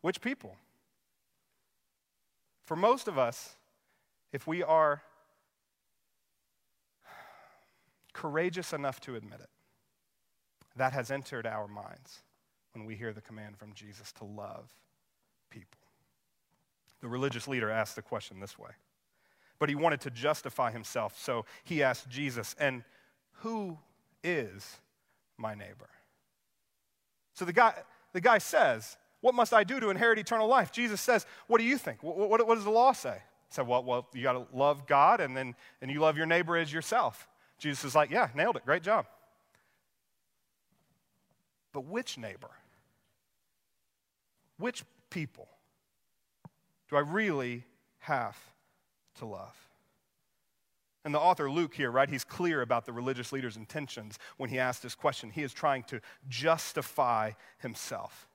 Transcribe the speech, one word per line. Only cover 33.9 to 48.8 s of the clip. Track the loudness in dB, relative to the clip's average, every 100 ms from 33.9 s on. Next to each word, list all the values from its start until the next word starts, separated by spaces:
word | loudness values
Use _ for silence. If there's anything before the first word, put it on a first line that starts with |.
| -4 -4
you | -4
gotta | -2 -2 -4
love | 2 2 2 2
God, | 6 8 6
and | 2 -4
then, | -6 -8 -20 _
and | -6
you | 2
love | 2 4
your | 2
neighbor | 2 4 0
as | 0
yourself." | -4 0 0 0 -2 -20 _ _ _
Jesus | -6 -4 2
is | 2
like, | 4
"Yeah, | 2 0
nailed | 2 0 0
it. | 0
Great | 0
job." | 2 0 -2 -14 _ _ _ _ _ _ _ _ _ _ _ _ _ _ _ _ _ _ _ _ _ _ _ _ _
But | -12
which | -8 -8 -8 -10
neighbor? | -12 -12 -18 -20 _ _ _ _ _ _ _ _ _ _ _ _ _ _ _ _ _ _ _ _
Which | -8 -8 -16 _ _
people | -8 -8 -10 -20 _ _ _ _ _ _ _ _ _ -20 _ _ _ _
do | 0
I |
really | 2 0 0 0 -2 -6 -10 _ _ _
have | -4 -2 -2 -8 -20 _ _ _